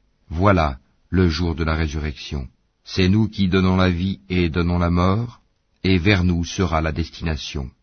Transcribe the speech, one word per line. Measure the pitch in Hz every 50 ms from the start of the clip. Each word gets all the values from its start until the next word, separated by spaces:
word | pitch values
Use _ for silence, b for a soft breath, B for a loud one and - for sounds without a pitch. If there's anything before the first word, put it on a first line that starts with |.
| _ _ _ _ _ -
voilà | 78 82 95 104 98 87 78 73 67 - - _ _ _ _ _
le | - 90 92 87
jour | 76 82 87 85 78
de | 71 82
la | 78 80
résurrection. | 80 82 76 78 78 73 76 67 - - - - 71 64 - - _ _ _ _ _ _
C'est | - - - 92 92
nous | 98 110 110 107
qui | - - 98 90
donnons | 90 95 95 95 92 95
la | 92 92
vie | 90 85 92 98 95 - - -
et | 87 90 87 82
donnons | 76 92 85 85 87 87
la | 87 85
mort, | 87 87 90 92 95 110 117 120 - - _ _ _ _ _ _ _ _ -
et | 92 95 90
vers | 80 104 107 92 87
nous | 90 87 85 85
sera | - - - 95 80 80 78
la | 80 80
destination. | 73 82 80 - - - - 82 80 73 - - - 73 65 67 - _